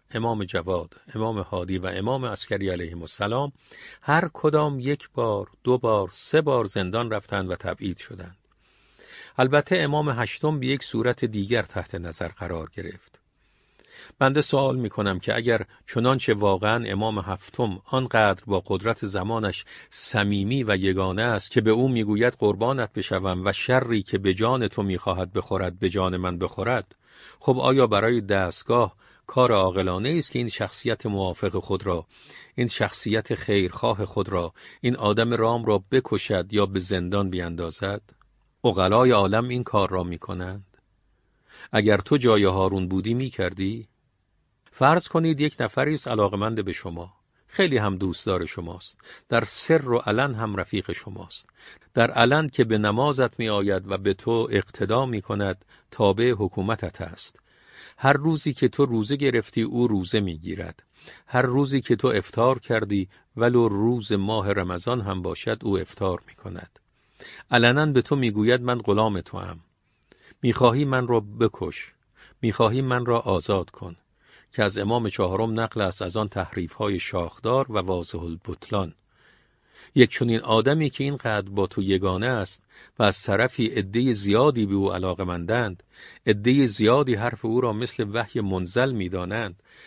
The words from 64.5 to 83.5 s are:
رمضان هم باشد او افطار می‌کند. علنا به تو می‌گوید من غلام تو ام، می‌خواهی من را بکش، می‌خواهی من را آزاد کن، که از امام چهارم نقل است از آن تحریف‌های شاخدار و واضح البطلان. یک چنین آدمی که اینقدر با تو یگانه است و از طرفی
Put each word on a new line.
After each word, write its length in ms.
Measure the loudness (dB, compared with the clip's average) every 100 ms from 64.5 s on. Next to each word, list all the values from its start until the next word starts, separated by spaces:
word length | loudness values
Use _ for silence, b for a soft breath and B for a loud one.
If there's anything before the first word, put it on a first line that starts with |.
رمضان 500 | -2 -2 -4 -4 -2
هم 200 | -2 -4
باشد 360 | -6 -6 -4 -4
او 160 | 0 -2
افطار 420 | -2 -4 -2 -2 -8
می‌کند. 520 | -18 -14 -14 -16 _ _ B B B B B B
علنا 340 | 4 6 4 4
به 160 | 2
تو 140 | 2 0
می‌گوید 460 | 0 2 2 2
من 160 | 0 -2
غلام 440 | 2 2 2 0
تو 160 | -6 -10
ام، 220 | -10 -14 _ _ _ b b b b b
می‌خواهی 440 | -2 4 4 4 0
من 220 | 0 2
را 120 | 0
بکش، 720 | 0 0 0 0 -8 -8 -16 _ _ b b b
می‌خواهی 400 | -2 2 2 2
من 240 | 0 -2 0
را 140 | 0
آزاد 500 | 2 0 0 -2 -2
کن، 260 | -10 -16 -16 _ b b b b
که 120 | -2
از 140 | 0 0
امام 320 | 0 0 -2
چهارم 500 | -2 0 0 -2 -2
نقل 220 | -4 -2
است 200 | -4 -4
از 160 | -6 -4
آن 100 | -4
تحریف‌های 720 | -4 -6 -6 -8 -4 -4 -4
شاخدار 720 | -4 -4 -6 -6 -2 0 0
و 60 | -2
واضح 420 | -2 -4 -4 -8
البطلان. 720 | -8 -10 -12 -14 -4 -4 -4 -8 _ b b b b b b b b 6
یک 160 | 6
چنین 280 | 6 0 0
آدمی 500 | 2 2 2 0 -2
که 140 | -2
اینقدر 460 | -6 -4 -4 -4 -2
با 180 | -2 -2
تو 140 | -2
یگانه 460 | 0 0 0 0 -2
است 360 | -2 -4 -10 _ B B 2
و 40 |
از 200 | 2 2
طرفی 440 | 0 0 0